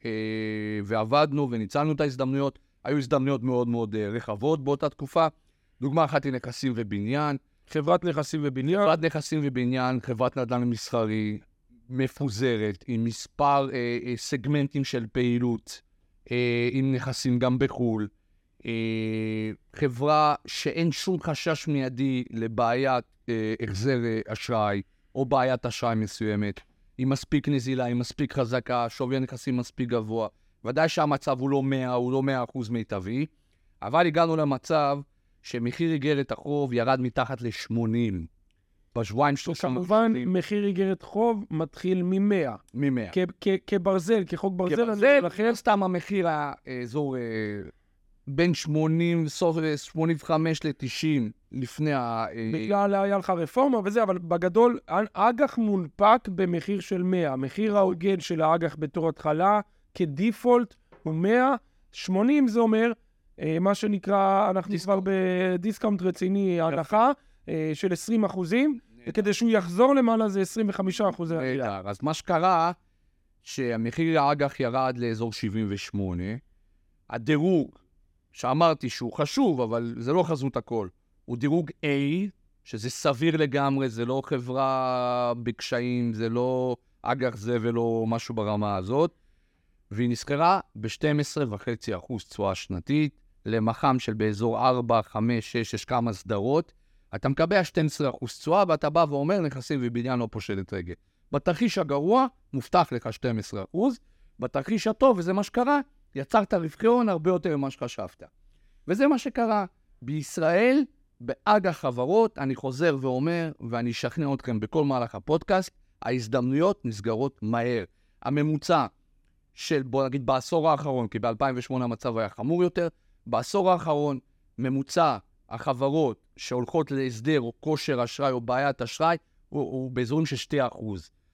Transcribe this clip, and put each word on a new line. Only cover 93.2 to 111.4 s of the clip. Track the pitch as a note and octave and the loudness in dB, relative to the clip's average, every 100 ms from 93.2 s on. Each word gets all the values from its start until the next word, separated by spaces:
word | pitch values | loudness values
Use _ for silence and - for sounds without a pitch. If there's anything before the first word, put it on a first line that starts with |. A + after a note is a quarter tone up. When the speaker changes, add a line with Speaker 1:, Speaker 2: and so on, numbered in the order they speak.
| _ _ A2 | _ _ -4
Speaker 1:
למח"מ | A2+ A2 A2 C#3+ B2+ | 0 0 0 0 0
של | - | -2
באזור | G#2+ G#2+ G2+ A#2 A2+ B2+ | -2 -2 0 -2 2 2
ארבע, | B2+ A#2+ A2+ | 2 2 2
חמש, | - G#2+ A#2 A#2 - | 2 -2 0 0 -2
שש, | A#2+ A2+ | -4 -4
יש | A2 - | -6 -2
כמה | B2 A#2 | -2 -2
סדרות, | G2 F#2+ G#2 A2+ D3+ E3 _ _ _ - F#2+ | -4 -4 -2 2 0 -2 _ _ _ -14 -4
אתה | C3+ | -2
מקבע | C#3 E3+ G3+ | 0 2 2
שתים | E3+ - D#3 | 2 0 0
עשרה | - C#3 | 0 -4
אחוז | - A#2+ - | -2 -10 -8
תשואה, | D3+ F#3 F#3 | 2 4 4
ואתה | D3+ D3 | 2 2
בא | D#3+ D#3 | 2 2
ואומר, | C#3+ D3 G3+ | 2 0 0
"נכסים | D#3 C3 - C#3+ | -2 -4 -4 -2
ובניין | A#2+ A#2 B2 B2 | -2 -2 -2 -2
לא | A2+ | -2
פושטת | A2 - G2 F#2 | -6 -6 -6 -4
רגל". | G2 F2 E2+ _ _ - | -8 -8 -12 _ _ -4
בתרחיש | C#3+ - D#3+ A3+ G3 | -2 0 2 0 0
הגרוע, | D3+ C#3+ E3+ B3 C4 _ - | 0 0 2 2 2 _ -8
מובטח | C#3 - F3+ D#3+ | -8 2 2 2
לך | A#2+ A2+ | 0 -6
שתים | G#2+ B2+ A2+ | -4 -2 -2
עשרה | - G#2 | -4 -10
אחוז, | F#2+ E3+ B3+ A#3+ _ _ - - | -6 0 0 0 _ _ -20 -10
בתרחיש | B2 C#3 C3+ G#3+ A3 | -6 -4 -2 -2 0
הטוב, | G#3+ C4+ G3 | 4 4 4
וזה | E3+ | 2
מה | F#3+ | 0
שקרה, | G3+ - B3 C#4+ C4+ _ _ C3+ | 0 0 2 2 0 _ _ -8
יצרת | C#3 A3 G3 | 2 2 2
רווחי | F#3+ D#3+ - A3 | 0 -2 0 4
הון | B3 A3+ | 4 4
הרבה | E3+ E3 | 2 2
יותר | F3+ F3 D3 | 2 2 0
ממה | C3+ | -2
שחשבת. | - A#2+ - F#2 - - _ _ _ _ _ - | -4 -8 -8 -10 -12 -20 _ _ _ _ _ -4
וזה | G3 C#4 | 2 4
מה | C4 | 4
שקרה. | B3+ B3+ A#3 G#3 F#3 _ _ - | 0 0 2 2 -2 _ _ -16
בישראל, | B2 D3+ C#3 - D#3+ F3 A#3+ C#4 C4 _ _ - | -6 -6 -6 0 4 6 6 4 2 _ _ -14
באג"ח | A#2+ - | -8 -4